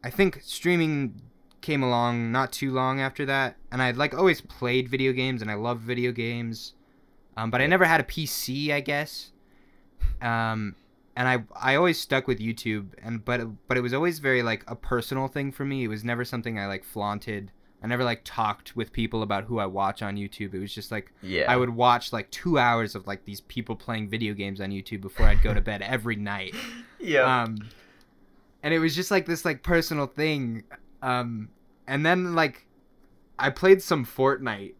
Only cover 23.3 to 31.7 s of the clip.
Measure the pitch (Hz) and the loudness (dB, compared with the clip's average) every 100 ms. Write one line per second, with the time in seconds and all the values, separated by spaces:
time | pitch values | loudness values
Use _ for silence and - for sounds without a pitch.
23.3 | 101 _ - 113 110 - 113 104 117 110 | -16 _ -10 -8 -8 -6 -6 -4 -4 -4
24.3 | 104 98 98 98 98 95 104 95 - 101 | -4 -6 -6 -6 -8 -8 -10 -8 6 10
25.3 | 104 110 104 107 101 98 127 110 104 104 | 10 8 6 2 -2 -2 -2 -2 -4 -4
26.3 | 101 95 226 - - - - 247 147 127 | -6 -6 -10 -12 -14 -18 -12 2 4 6
27.3 | 127 113 110 110 - - _ _ _ - | 4 0 -6 -12 -20 -20 _ _ _ -20
28.3 | - _ _ 147 160 160 151 185 196 165 | -20 _ _ 0 2 2 0 2 2 2
29.3 | 165 180 131 - 170 165 156 139 - 156 | -2 -2 -2 2 2 2 -2 -4 -2 -2
30.3 | 151 123 113 - - - - 131 123 120 | 0 -4 -6 -12 -20 -20 -10 -4 -2 -2
31.3 | 113 107 _ _ | -6 -10 _ _